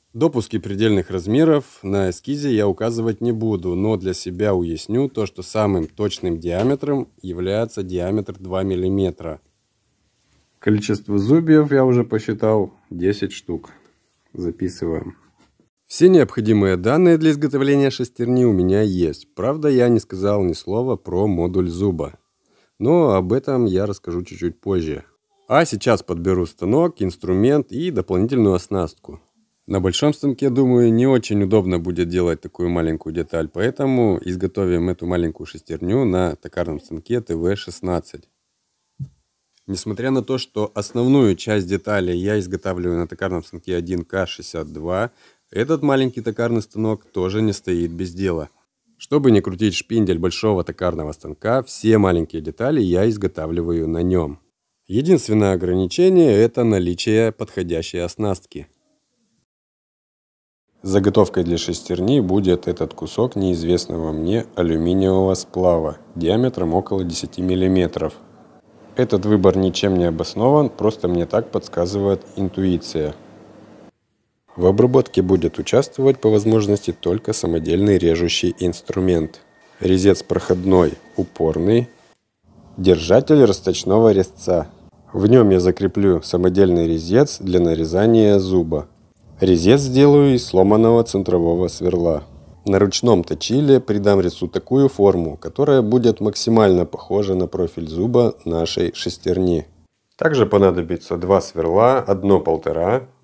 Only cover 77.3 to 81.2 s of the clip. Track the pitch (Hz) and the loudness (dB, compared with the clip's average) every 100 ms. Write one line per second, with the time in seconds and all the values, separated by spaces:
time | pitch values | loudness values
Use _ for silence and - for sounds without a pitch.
77.3 | - 87 82 78 87 104 92 85 82 87 | -4 -2 -2 0 2 4 4 4 2 0
78.3 | - 87 - 90 - - 95 92 85 78 | 0 -2 -2 -4 -4 -8 -2 0 0 -2
79.3 | - _ _ _ - 92 92 98 90 - | -10 _ _ _ -4 0 4 4 2 0
80.3 | 90 - 90 95 92 78 - - - | -4 -2 -2 4 4 4 -2 -12 -8